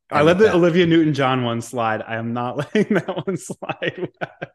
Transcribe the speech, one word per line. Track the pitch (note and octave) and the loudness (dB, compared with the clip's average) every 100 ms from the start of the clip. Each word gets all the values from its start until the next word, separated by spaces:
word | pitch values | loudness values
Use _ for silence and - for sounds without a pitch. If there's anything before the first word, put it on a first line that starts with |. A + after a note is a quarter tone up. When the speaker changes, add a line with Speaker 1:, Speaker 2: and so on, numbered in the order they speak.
| - | -6
Speaker 1:
I | D3+ | 2
Speaker 2:
And | D#3 | 2
Speaker 1:
let | |
Speaker 2:
with | F3+ A3 | 6 4
Speaker 1:
the | |
Speaker 2:
that, | F3 | 4
Speaker 1:
Olivia | F3 E3+ E3+ | 4 4 4
Newton-John | E3 D#3 C#3 C3 B2+ | 4 2 2 0 0
one | A#2+ A#2 | -2 -4
slide. | A2+ B2 A2 A2 - | -6 -4 -2 -2 -4
I | A2+ | -6
am | A#2 | -6
not | A#2+ B2 A#2+ | -4 -4 -6
<laughs> | C#3+ G#3+ | -4 -2
letting | - G#3 | 0 0
that | - F3+ G3 | -2 -8 -6
one | F3+ | -8
slide. | - F#3 - - F3 - F3+ - - - - | -10 -14 -12 -6 -6 -6 -12 -10 -14 -12 -16